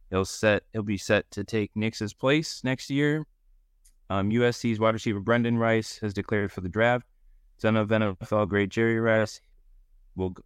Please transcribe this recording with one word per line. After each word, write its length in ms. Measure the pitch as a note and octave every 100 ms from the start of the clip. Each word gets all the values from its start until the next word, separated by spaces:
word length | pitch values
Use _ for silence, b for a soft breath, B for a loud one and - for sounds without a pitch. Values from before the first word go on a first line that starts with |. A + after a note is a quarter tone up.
| -
He'll 140 | F#2+
set, 400 | F#2+ - G#2+ G#2 -
he'll 100 | A2
be 160 | G#2 G2
set 320 | - G2+ -
to 120 | -
take 320 | G2+ A2 G2+
Nix's 380 | G#2 A2 - G#2
place 500 | - C3 D3+ D#3 -
next 280 | B2+ C3 -
year. 360 | C#3 D3 D#3 D3+ _ _ _ _ _ _ _ -
Um, 220 | G2 G2+
U 140 | A#2
S 140 | A#2+ A#2+
C's 200 | A#2+ G#2+
wide 160 | A2
receiver 240 | A2 A#2+ G2+
Brendan 400 | G2 A#2 A#2 A#2
Rice 400 | A2+ A2+ G#2+ -
has 160 | G#2+
declared 380 | G2+ - G#2 G2+
for 80 | -
the 80 | F#2
draft. 380 | G#2+ A#2 B2 - _ - - _ _
Son 180 | A2 A2
of 140 | G#2
N 120 | A2
F 300 | G#2+ F#2 -
L 140 | G#2+ G2+
great 220 | G2+ G2+
Jerry 320 | - A2+ A2+
Rice 400 | A2+ A2 G#2+ - _ - - - _ - -
will 160 | - F#2
g-, 120 | F#2